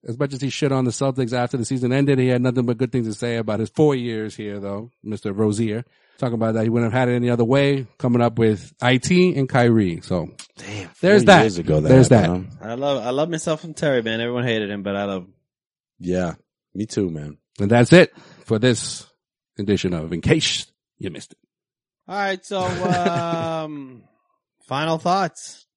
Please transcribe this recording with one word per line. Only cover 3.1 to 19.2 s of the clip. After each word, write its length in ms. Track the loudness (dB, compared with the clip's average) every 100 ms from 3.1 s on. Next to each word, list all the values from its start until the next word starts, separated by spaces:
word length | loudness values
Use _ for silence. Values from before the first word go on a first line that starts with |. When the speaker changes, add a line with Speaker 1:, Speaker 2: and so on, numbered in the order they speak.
Speaker 1:
say 240 | -6 -4 -4
about 240 | -4 -4
his 80 | -4
four 260 | 2 2
years 400 | 2 -4 -6 -8
here, 240 | -10 -10 -10
though, 320 | -8 -10 -12 _
Mister 260 | -10 -8 -6
Rozier. 540 | 0 0 0 -2 -4 -10 _ _ _
Talking 200 | -4 -2
about 180 | 0
that 80 | 0
he 80 | 0
wouldn't 200 | 0 0
have 80 | 0
had 120 | 0
it 60 | 0
any 120 | 0
other 160 | 0
way, 420 | 2 4 2 0 -4 _
coming 240 | 0 2
up 160 | 2 2
with 340 | 2 2 -6 _
I 160 | 0 0
T 400 | 2 2 2 0
and 100 | 0
Kyrie. 540 | 2 4 4 2 -4
So, 280 | -4 -6 -6 -14 -20 -20
Speaker 2:
Damn, 320 | -14 -14 -14 _
Speaker 1:
there's 180 | 4 6
Speaker 2:
four 20 | 8
Speaker 1:
that. 140 | 6
Speaker 2:
years 160 | 6 0
ago 220 | 0 2
that 80 | 6
Speaker 1:
There's 180 | 8 8
Speaker 2:
happened, 420 | 6 4 0 -6 -14
Speaker 1:
that. 40 | -12
Speaker 2:
huh? 60 |
Speaker 3:
I 20 | -6
love, 280 | -2 -2 -2
I 40 |
love 180 | -4 -4
myself 320 | -4 -4 -6
some 140 | -8
Terry, 260 | -4 0 0
man. 220 | 0 -4
Everyone 220 | -2 -2
hated 260 | -2 -2 -2
him, 120 | -6
but 140 | -6 -4
I 80 |
love 200 | -4 -6
him. 100 | -10 _ _ _ _ _ _ _
Speaker 2:
Yeah, 340 | -4 -2 -2 -6 _ _ _
me 120 | -10 -6
too, 240 | -4 -4
man. 260 | -6 -12 -16 _ -6
Speaker 1:
And 100 | 2
that's 220 | 4 8
it 220 | 8 6 0 -20 -20 -4
for 120 | 0
this 480 | 2 0 -4 -12 -18 _